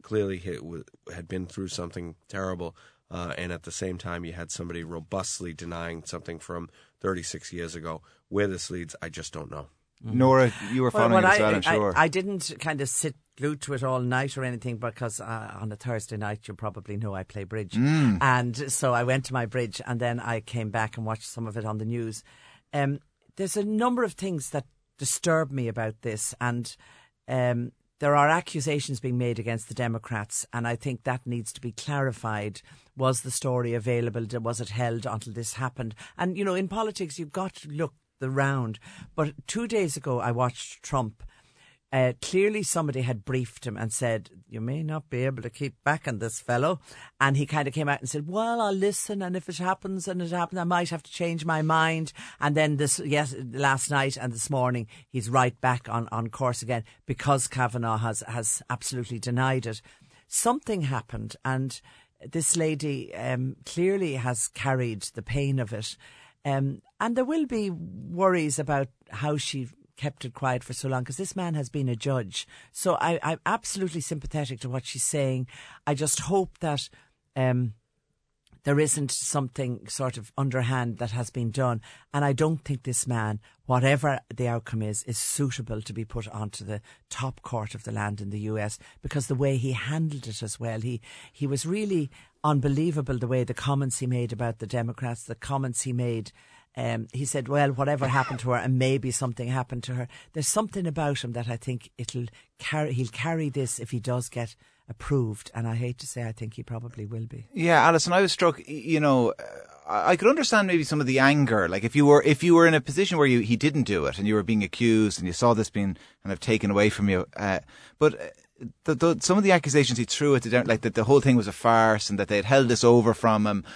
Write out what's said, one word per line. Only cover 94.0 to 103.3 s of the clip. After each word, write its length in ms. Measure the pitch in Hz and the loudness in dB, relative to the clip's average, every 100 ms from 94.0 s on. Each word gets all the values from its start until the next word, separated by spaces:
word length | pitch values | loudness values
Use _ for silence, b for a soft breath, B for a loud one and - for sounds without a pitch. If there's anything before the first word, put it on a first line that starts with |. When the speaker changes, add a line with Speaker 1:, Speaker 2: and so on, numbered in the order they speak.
| 127 | -2
Speaker 3:
made 260 | 123 117 | 0 -2
about 280 | 110 117 110 | -2 -4 -4
the 60 | 107 | -4
Democrats, 580 | 123 117 - 127 120 | -4 -4 -4 -6 -8
the 100 | - | -10
comments 480 | 117 - 139 131 117 | -12 -4 -4 -2 -4
he 100 | 131 | -4
made. 400 | 123 120 113 107 b b b b - | -2 -2 -2 -6 b b b b -6
Um, 320 | 120 113 113 | -4 -4 -4
he 120 | 123 | -6
said, 240 | 139 143 123 | -4 -4 0
"Well, 240 | 143 143 | 2 4
whatever 340 | 127 139 147 131 | 2 0 2 2
happened 320 | 135 127 127 | 2 2 -2
to 100 | 123 | 0
her, 60 | 120 | 0
and 220 | 120 127 | 2 2
maybe 320 | 131 135 131 | 2 2 0
something 380 | - 127 117 120 | -2 -4 -4 -4
happened 340 | 131 123 123 | -4 -4 -8
to 120 | 120 | -6
her." 140 | 123 120 B B | -6 -8 B B
There's 120 | 156 139 | -4 0
something 400 | 214 220 202 175 | 0 -2 -2 -4
about 380 | 151 147 139 | -2 -2 -2
him 80 | 120 | -4
that 160 | 117 117 | -6 -6
I 80 | 117 | -6
think 340 | - 120 - - | -6 -8 -8 -10
it'll 280 | 117 123 117 b b _ | -8 -6 -8 b b _
carry, 320 | - 156 151 | -4 -2 0
he'll 160 | 131 120 | -2 -4
carry 400 | - 160 | -4 -2